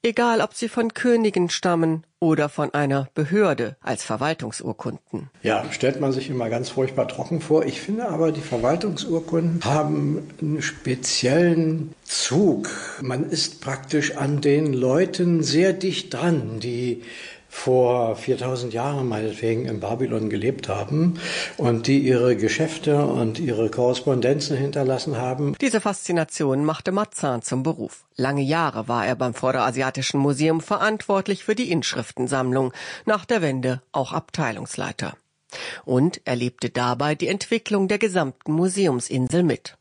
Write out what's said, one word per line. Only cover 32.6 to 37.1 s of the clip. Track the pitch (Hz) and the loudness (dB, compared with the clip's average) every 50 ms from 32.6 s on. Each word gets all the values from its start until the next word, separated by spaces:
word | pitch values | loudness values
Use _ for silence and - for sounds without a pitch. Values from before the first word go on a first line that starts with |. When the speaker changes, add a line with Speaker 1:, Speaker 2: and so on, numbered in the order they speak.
| 135 131 - - - - - - - | 0 0 -2 -8 -14 -14 -14 -8 -2
Speaker 1:
nach | - 214 202 175 | 0 0 0 0
der | - 240 220 170 | 0 0 2 2
Wende | 147 131 131 123 127 127 127 _ _ | 0 0 0 -2 -2 -2 -4 _ _
auch | - 151 131 - - | -4 -4 -4 -2 -4
Abteilungsleiter. | 160 - _ - - 151 120 110 98 - - - - 95 90 - - - 78 - _ _ _ _ _ _ _ - - - - - - - | -6 -6 _ -4 -2 -2 -2 -2 -6 -10 -10 -8 -8 -8 -8 -6 -6 -8 -8 -8 _ _ _ _ _ _ _ -16 -14 -12 -12 -12 -12 -4
Und | - 127 127 135 175 - - _ | 0 2 4 4 4 2 -2 _
erlebte | - 127 120 123 123 - - - 120 | -4 -2 -2 -2 -4 -4 -4 -6 -4
dabei | _ 123 123 123 123 120 143 147 | _ 0 0 0 0 0 0 0